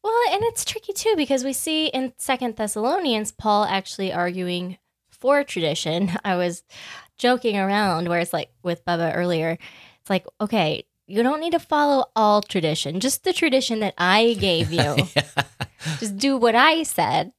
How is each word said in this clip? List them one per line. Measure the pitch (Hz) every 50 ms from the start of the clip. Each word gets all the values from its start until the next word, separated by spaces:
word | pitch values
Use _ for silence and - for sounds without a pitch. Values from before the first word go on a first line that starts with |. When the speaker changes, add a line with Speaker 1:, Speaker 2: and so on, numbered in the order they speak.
| -
Speaker 1:
Well, | 415 440 466 480 392
and | 349 403 440
it's | 466 453 - -
tricky | - - 440 - - 392
too, | - - 440 427
because | 320 294 - 277 262 247
we | 269 269
see | - - 320 311 311 311
in | 302 - 262 262 254 _
Second | - - - 269 247 254 240 220
Thessalonians, | - 214 208 - 214 214 254 311 392 359 285 226 214 214 - -
Paul | - - 214 208 208 214
actually | - - 196 190 - - - 196 190 -
arguing | 170 175 180 175 185 180 180 180 180 180 180 185 _ _ _ _ _ _ _
for | _ _ - 254 285 285 285
tradition. | 277 - 185 165 151 151 - - 160 160 175 196 180 170
<laughs> | - -
I | 202 185
was | 180 180 175 170 - _ _ - - - - - - - _ _
joking | - - 240 254 247 247 233 202
around | 202 190 196 196 208 208 190 170 160 175
where | 170 175 170
it's | 170 175 -
like | 165 - _ _ _ -
with | 180 170 170 _
Bubba | - 175 165 170 160 -
earlier. | 175 175 175 175 160 160 165 165 - - - - - - - _ _
It's | _ -
like, | 196 185 - - _ _
okay, | 214 208 233 214 170 156 151 - - _ _ _ _ -
you | 190 208 240
don't | 254 294 302
need | 320 339
to | 330 330
follow | 330 _ 311 294 294 294 285 269 254 - _
all | 220 220 208 208 208
tradition, | 208 - - 190 165 156 160 - - 139 156 190
just | 214 269 269 - _
the | 370 359
tradition | - 339 311 247 262 247 - 226 220
that | 214 190 -
I | - 175 180 190 214 226 233 233 196
gave | 190 196 170 165 165 151
you. | 160 170
Speaker 2:
<laughs> | - 143 135 127 185 170 -
Yeah. | - 147 - - 147 139 - _ _ 135 - _ _ - 156 156 139
Speaker 1:
Just | 226 214 196
do | 196 262 277 269
what | 254 226 233 226
I | 233 262 311 320 330 311
said | - - - 165 107 135 160 - 220 _